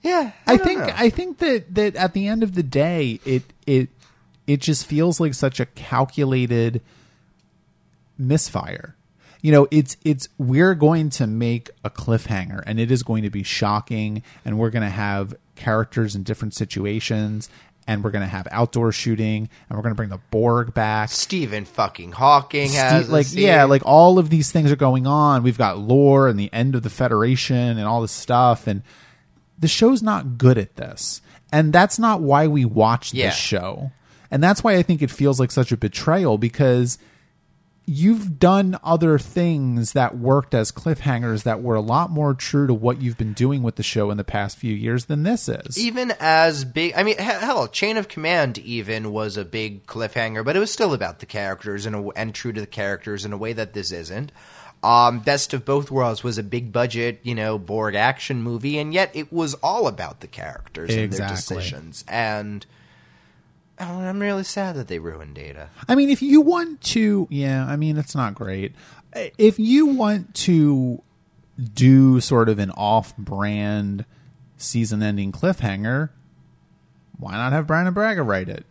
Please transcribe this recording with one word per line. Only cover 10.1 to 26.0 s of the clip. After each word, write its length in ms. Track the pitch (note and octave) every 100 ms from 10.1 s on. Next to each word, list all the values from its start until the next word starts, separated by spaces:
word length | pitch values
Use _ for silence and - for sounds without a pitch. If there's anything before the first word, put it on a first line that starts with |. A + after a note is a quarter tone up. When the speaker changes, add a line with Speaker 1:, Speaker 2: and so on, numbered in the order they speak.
| C#3+ - _
Speaker 2:
we're 380 | B2+ C3 F#3
going 340 | F3 D3+ E3 D#3
to 160 | - A#2
make 440 | A2 A#2 A#2 - -
a 60 | -
cliffhanger, 720 | - - A2+ - G2+ F2+ G2 -
and 120 | A2
it 120 | A#2
is 120 | B2+
going 200 | A#2+ A2
to 80 | G#2
be 120 | G2+
shocking, 800 | G2 - G#2 G#2 - A2 G#2+ G#2+ - -
and 140 | A#2+ G#2+
we're 120 | A2+
gonna 200 | A#2 G#2
have 440 | F#2+ G#2 G2+ G2 - _
characters 600 | - - A2 A2 - A2
in 80 | G2+
different 320 | F#2+ A2 G#2+
situations, 960 | - G#2+ - G2+ G#2+ - A2 G#2+ G#2+ - - _ _ -
and 180 | G#2+
we're 60 | G#2
gonna 160 | G#2 F#2+
have 200 | F#2 E2+
outdoor 420 | G#2 A#2 A#2+ A#2
shooting, 560 | G#2 - A2 A2 A2 G#2+ _ _
and 100 | A2
we're 40 |
gonna 120 | A2
bring 140 | G#2+ G#2+
the 100 | F#2+ _
Borg 440 | A2 A#2 A#2 A#2+
back. 360 | A#2 G#2+ G#2+ G#2+
Speaker 1:
Stephen 540 | - - F#3+ C3+ G#2
fucking 480 | G2 - G2+ - F2
Hawking 560 | E2+ C3 C#3+ C3+ D3 C#3
Speaker 2:
Ste-, 80 | C#3
Speaker 1:
has 320 | C3 C3 C3
a 40 |
Speaker 2:
like, 140 | D#3 C3+
Speaker 1:
scene. 160 | E3+
Speaker 2:
yeah, 220 | G3 D#3+
like, 180 | C#3 C#3 -
all 320 | D3 F3 F#3
of 100 | D#3
these 220 | D#3+ C#3+
things 180 | E3+ D3
are 60 | C#3+
going 300 | C#3 B2+ B2+
on. 360 | D3 D3 C3+
We've 160 | A#2+ A#2
got 200 | G#2+ F#2+
lore 500 | G#2 C3